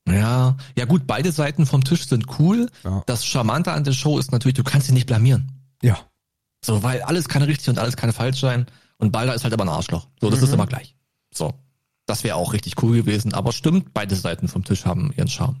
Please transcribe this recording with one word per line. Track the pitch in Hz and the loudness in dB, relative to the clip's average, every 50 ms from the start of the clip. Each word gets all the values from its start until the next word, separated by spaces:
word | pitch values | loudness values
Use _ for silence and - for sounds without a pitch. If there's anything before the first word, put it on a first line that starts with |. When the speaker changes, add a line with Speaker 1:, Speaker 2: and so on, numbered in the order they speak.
| - | -2
Speaker 1:
Ja, | - 90 101 107 113 123 127 127 131 131 - - - - | 0 2 2 2 2 2 2 4 2 2 0 -4 -8 -6
ja | - 123 | -2 0
gut, | 131 170 175 135 | 2 2 2 2
beide | - 107 110 151 180 151 | 0 -2 0 0 0 0
Seiten | 151 147 143 151 - 156 | 0 -2 -2 0 2 2
vom | 127 - 135 131 | 2 4 2 2
Tisch | - 170 170 - | 2 0 -2 0
sind | - 131 117 107 - - - | 0 -2 -2 -2 -2 -2 2
cool. | 151 175 208 240 240 240 - - - | 2 4 4 2 0 -2 -6 -10 -6
Speaker 2:
Ja. | 95 95 98 - | -4 -4 -4 -2
Speaker 1:
Das | - 123 - - | -4 -4 -4 -4
Charmante | - - 135 113 110 117 156 175 - 160 | -2 -2 0 0 0 0 0 -2 -2 -2
an | 151 143 | -2 0
der | 143 | 0
Show | 131 131 - 151 147 | 0 0 0 0 0
ist | 135 131 - | 0 0 0
natürlich, | - 120 - 131 131 | -2 0 2 2 0
du | - - | 0 0
kannst | - - 143 - | 0 2 2 2
dich | - 127 | 4 2
nicht | 127 120 | 2 2
blamieren. | - 120 107 113 131 135 135 - - - - - _ _ _ | 2 2 4 4 4 4 2 0 -4 -8 -14 -20 _ _ _
Speaker 2:
Ja. | - 123 98 - - _ _ _ _ _ _ _ _ _ _ _ - | 2 2 2 0 -2 _ _ _ _ _ _ _ _ _ _ _ -4
Speaker 1:
So, | - 110 104 98 | -2 0 0 0
weil | 123 127 123 - | 0 -2 -2 -2
alles | - 165 180 156 - | -2 -2 -2 -2 0
kann | - 139 147 | 0 2 2
richtig | 147 151 - - - | 2 0 -2 0 -2
und | 127 | -2
alles | - 110 123 131 | 0 0 -2 -4
kann | - - 117 110 | -2 -2 -2 -2
falsch | - 117 131 131 135 | 0 -2 -2 -2 0
sein. | 135 131 123 120 123 - - _ _ _ _ | 0 0 0 0 -2 -4 -8 _ _ _ _
Und | - 110 104 | -2 0 0
Balder | 120 110 120 131 123 | 2 2 0 0 -2
ist | 113 - | -2 -2
halt | 117 113 | -2 0
aber | 110 98 | 0 0
ein | 87 | -2
Arschloch. | 73 80 - - 160 147 - - _ - | -2 -4 -4 -4 -4 -6 -6 -8 _ -2
So, | - 104 | 0 2
das | 131 135 | 2 4
Speaker 2:
Mhm. | 131 | 4
Speaker 1:
ist | 135 - | 4 4
immer | - - | 2 0
gleich. | - 131 - - - _ _ _ _ _ _ _ _ - | 0 -4 -8 -10 -14 _ _ _ _ _ _ _ _ -8
So, | - 160 147 135 - _ _ _ _ _ _ _ _ _ | -6 -6 -6 -6 -8 _ _ _ _ _ _ _ _ _
das | - 104 - - | -6 -4 -4 -2
wär | 113 82 | -2 -2
auch | 82 87 82 107 | -2 -2 -2 -2
richtig | 107 - - - - | -4 -4 -4 -4 0
cool | - 113 117 | 2 4 4
gewesen. | 117 107 104 104 104 - 104 90 | 4 2 2 0 0 0 -2 -2
Aber | 98 95 120 | -2 -2 -2
stimmt, | - - - 156 170 190 180 - - | -2 0 0 2 2 2 0 -2 -4
beide | 107 101 98 98 | -4 -4 -2 -2
Seiten | 92 90 87 85 - - | -2 -2 -4 -4 -4 -4
vom | - - 92 95 | -4 -4 -4 -2
Tisch | - 101 - - | -2 -2 -2 0
haben | 92 87 87 - 147 - | -2 -2 -2 -2 -4 -2
ihren | - - | -2 -2
Charme. | - - - - 131 - - | -2 -2 -2 -4 -4 -4 -6